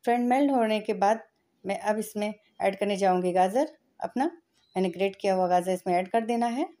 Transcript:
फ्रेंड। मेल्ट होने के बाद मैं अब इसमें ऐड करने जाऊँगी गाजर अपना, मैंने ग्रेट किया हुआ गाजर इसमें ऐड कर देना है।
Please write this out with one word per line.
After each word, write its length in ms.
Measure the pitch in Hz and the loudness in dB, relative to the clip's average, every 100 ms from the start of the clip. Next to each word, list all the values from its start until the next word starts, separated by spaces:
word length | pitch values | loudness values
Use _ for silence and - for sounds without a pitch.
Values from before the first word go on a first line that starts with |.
फ्रेंड। 220 | - 240 240 | 0 0 2
मेल्ट 220 | 254 285 | 2 2
होने 260 | 269 220 214 | 2 2 0
के 120 | - | -2
बाद 260 | 196 196 220 - _ _ _ | 0 2 0 -4 _ _ _
मैं 140 | 185 196 | -8 -4
अब 180 | - 214 | -2 -2
इसमें 340 | 214 208 208 208 _ _ | -4 -6 -6 -8 _ _
ऐड 180 | 196 190 | -2 -2
करने 180 | 202 196 | -2 0
जाऊँगी 360 | 196 185 180 | 2 2 2
गाजर 400 | 180 185 220 302 - _ _ | 2 2 2 -2 -4 _ _
अपना, 240 | - - 294 - _ _ _ 190 | -8 -2 -4 -4 _ _ _ -2
मैंने 140 | 185 | -2
ग्रेट 260 | 170 196 190 | 0 -4 -2
किया 180 | 202 | -2
हुआ 140 | 185 180 | 0 2
गाजर 240 | 180 175 | 2 0
इसमें 220 | 185 - | -4 0
ऐड 140 | 175 190 | 0 0
कर 160 | 233 | -2
देना 220 | 226 233 233 | 0 -2 -2
है। 200 | 240 359 - | -2 -6 -8